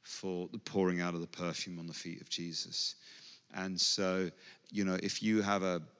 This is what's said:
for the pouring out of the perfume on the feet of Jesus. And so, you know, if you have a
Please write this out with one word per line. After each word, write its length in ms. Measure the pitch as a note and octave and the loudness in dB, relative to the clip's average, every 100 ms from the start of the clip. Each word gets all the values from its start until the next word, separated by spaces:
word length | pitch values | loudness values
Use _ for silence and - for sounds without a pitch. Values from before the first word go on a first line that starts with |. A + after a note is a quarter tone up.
for 460 | - - G2 F2+ F2+ | -12 -8 -4 -4 -4
the 60 | - | -8
pouring 420 | - G#2 F#2 F2+ | -2 4 4 4
out 140 | F2 | 0
of 60 | F2 | -2
the 60 | E2+ | -6
perfume 520 | - F2 E2 - F2 | -4 -4 -4 -6 -8
on 80 | E2 | -8
the 60 | |
feet 280 | D#2+ F2 E2+ | -8 -8 -10
of 80 | - | -6
Jesus. 680 | - E2+ D#2+ - - - - - - - - _ | -6 -4 -6 -6 -2 -4 -4 -16 -20 -20 -20 _
And 240 | - F#2 F2+ | -6 -4 2
so, 500 | - - F#2+ F#2 F2+ - - - - | 2 4 4 4 0 -4 -20 -20 -6
you 140 | G2+ | 0
know, 120 | G2 F#2 | 2 2
if 200 | G2 - | 0 0
you 200 | G#2+ A2 | 4 4
have 200 | G2+ G2+ | 4 4
a 200 | F#2 F2 D#2 _ | 4 0 -4 _